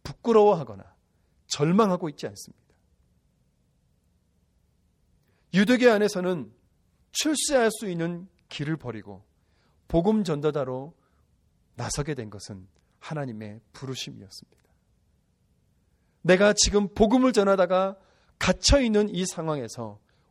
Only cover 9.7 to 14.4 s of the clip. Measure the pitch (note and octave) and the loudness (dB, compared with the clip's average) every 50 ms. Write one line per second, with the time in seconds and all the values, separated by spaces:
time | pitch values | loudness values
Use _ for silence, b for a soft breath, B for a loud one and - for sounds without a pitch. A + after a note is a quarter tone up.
9.7 | _ _ _ - - E3+ E3+ G#3 A3 A3 G3 E3+ D#3 C#3+ C#3+ D3+ D3 D3+ C3+ B2+ | _ _ _ -2 0 0 2 2 0 0 0 -2 -4 -2 -2 -2 -2 -4 -4 -6
10.7 | B2+ B2+ C3+ D#3 - _ _ _ _ _ _ _ _ _ _ _ _ _ _ _ | -8 -10 -12 -14 -18 _ _ _ _ _ _ _ _ _ _ _ _ _ _ _
11.7 | _ - A#2+ A#2 - - C#3+ D3+ D3+ B2+ A2+ G#2+ G2+ G2+ - - G#2+ F#2+ F#2 G2 | _ -10 -10 -8 -6 -6 -6 -6 -6 -8 -10 -12 -14 -16 -16 -16 -16 -18 -18 -20
12.7 | _ _ _ _ _ _ - - D#3+ D3+ C#3 C3 A2+ G#2+ G#2+ G#2 G#2 A2+ - _ | _ _ _ _ _ _ -14 -12 -10 -8 -8 -8 -10 -12 -12 -14 -16 -18 -20 _
13.7 | - - - C3 C3 B2 - - - A2 G2+ F#2+ - - | -20 -16 -12 -12 -10 -10 -12 -14 -14 -18 -20 -20 -20 -20